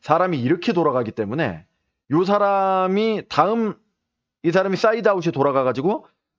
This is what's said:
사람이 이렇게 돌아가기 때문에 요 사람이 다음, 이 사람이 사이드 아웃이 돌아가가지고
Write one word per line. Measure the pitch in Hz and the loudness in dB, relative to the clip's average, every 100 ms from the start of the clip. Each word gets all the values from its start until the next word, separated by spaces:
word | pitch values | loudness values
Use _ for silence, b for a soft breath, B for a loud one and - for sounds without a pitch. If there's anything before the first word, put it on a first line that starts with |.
사람이 | - 160 185 156 | -2 0 0 0
이렇게 | 120 175 202 | 0 0 0
돌아가기 | 175 160 127 113 | 0 2 0 -2
때문에 | - 101 131 139 80 - _ _ _ - | -4 -6 -4 -4 -6 -14 _ _ _ -4
요 | 147 | 0
사람이 | 190 202 202 196 190 190 185 190 220 208 - | 2 2 2 0 0 0 0 0 0 -2 -4
다음, | - 170 233 220 - _ _ _ _ _ _ | 0 0 0 -2 -4 _ _ _ _ _ _
이 | 165 | -2
사람이 | 180 190 190 | 0 0 0
사이드 | 226 226 220 | 0 2 2
아웃이 | 196 170 | 0 0
돌아가가지고 | 143 143 135 127 120 165 277 - b _ | 0 0 2 0 0 -2 -4 -6 b _